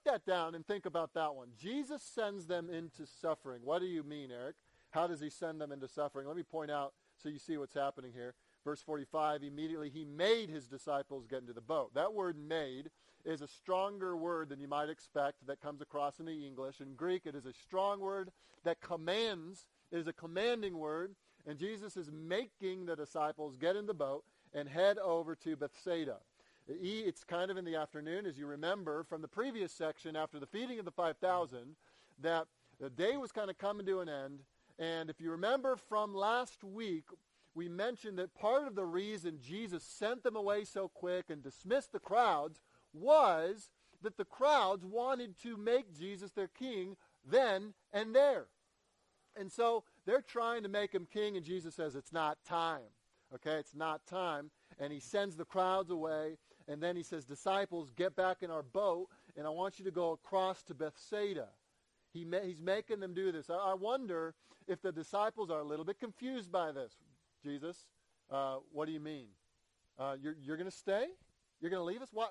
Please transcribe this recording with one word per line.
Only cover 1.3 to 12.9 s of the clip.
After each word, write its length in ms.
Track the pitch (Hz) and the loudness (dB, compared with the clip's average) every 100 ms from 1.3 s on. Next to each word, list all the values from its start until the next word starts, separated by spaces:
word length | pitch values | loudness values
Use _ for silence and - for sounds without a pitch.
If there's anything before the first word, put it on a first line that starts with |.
| 135 | -2
one. 140 | 123 113 | -10 -10
Jesus 460 | 170 277 277 294 | -4 -4 -4 -6
sends 460 | - - 208 202 165 | -8 -2 -2 -2 -2
them 200 | 175 170 | -2 -2
into 380 | 165 165 - 151 | -6 -6 -10 -16
suffering. 560 | - 165 156 139 123 | -4 -2 -2 -4 -8
What 160 | 123 170 | 0 0
do 60 | 185 | 0
you 160 | 165 | -2
mean, 300 | 147 147 135 | -4 -8 -10
Eric? 240 | 120 131 - _ _ _ | -8 -10 -10 _ _ _
How 160 | 160 175 | 0 0
does 160 | 160 | 0
he 80 | 151 | -6
send 320 | - 165 156 | -6 -6 -4
them 100 | 147 | -6
into 160 | 139 135 | -8 -8
suffering? 380 | - 147 135 139 | -2 -2 -2 -8
Let 80 | 170 | -8
me 60 | |
point 300 | 165 160 151 | -6 -6 -2
out 220 | 147 143 - _ _ | -2 -2 -6 _ _
so 80 | 151 | -10
you 80 | 147 | -8
see 200 | - 156 | -4 -4
what's 180 | 139 143 | -2 0
happening 360 | 139 139 127 | 0 -2 -10
here. 220 | 123 123 - _ _ | -10 -10 -12 _ _
Verse 180 | 147 147 | -4 -4
forty-five, 640 | - 151 131 - 151 151 | -2 -4 -2 2 2 2
immediately 480 | 143 143 160 160 147 | -2 -4 -4 -2 -6
he 120 | 151 | -8
made 460 | 151 147 196 226 202 | -8 2 4 4 2
his 180 | 156 120 | -6 -8
disciples 600 | 135 - 139 135 139 113 | -8 -2 0 0 -8 -6
get 140 | 131 | -6
into 120 | 123 | -6
the 80 | 117 | -8
boat. 320 | 113 156 120 | -2 0 0
That 200 | 135 185 | 2 2
word 240 | 214 185 151 | 2 0 -2
made 520 | 147 165 135 127 151 | -2 -2 -2 -6 -12